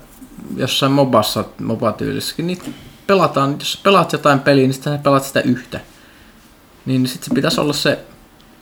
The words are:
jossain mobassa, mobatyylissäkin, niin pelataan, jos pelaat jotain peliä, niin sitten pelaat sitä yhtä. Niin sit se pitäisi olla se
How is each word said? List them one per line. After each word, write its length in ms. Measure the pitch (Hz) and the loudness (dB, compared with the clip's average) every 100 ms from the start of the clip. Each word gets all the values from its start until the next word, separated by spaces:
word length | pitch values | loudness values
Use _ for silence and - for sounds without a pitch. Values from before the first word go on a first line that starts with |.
| - - - - - - | -20 -20 -20 -18 -12 -6
jossain 360 | 127 - 139 | -4 0 2
mobassa, 540 | 139 131 120 104 - 101 - | 2 4 2 2 -2 -6 -8
mobatyylissäkin, 840 | 107 113 117 101 110 104 - - 170 | -6 -2 -4 -4 -4 -4 -6 -6 -6
niin 120 | 180 - - - - - | -6 -10 -16 -20 -10 0
pelataan, 480 | 196 156 139 139 143 | 2 2 2 0 -2
jos 200 | - - | -6 -2
pelaat 300 | 196 196 160 | 2 4 2
jotain 260 | 147 151 135 | 0 2 2
peliä, 240 | 147 139 | 4 4
niin 100 | 131 | 4
sitten 260 | 135 - 143 | 0 -4 -2
pelaat 200 | 143 139 | 2 2
sitä 180 | 135 - | 2 -2
yhtä. 380 | 131 120 - - - - - - - - - - _ - - | 0 0 -4 -12 -14 -20 -20 -20 -20 -20 -20 -20 _ -12 -2
Niin 220 | 131 127 | 0 0
sit 160 | - | -4
se 100 | - | -2
pitäisi 280 | - 135 - | 0 0 0
olla 120 | 151 | 0
se 260 | 143 151 127 - - - _ - - | 0 0 0 -6 -20 -20 _ -20 -20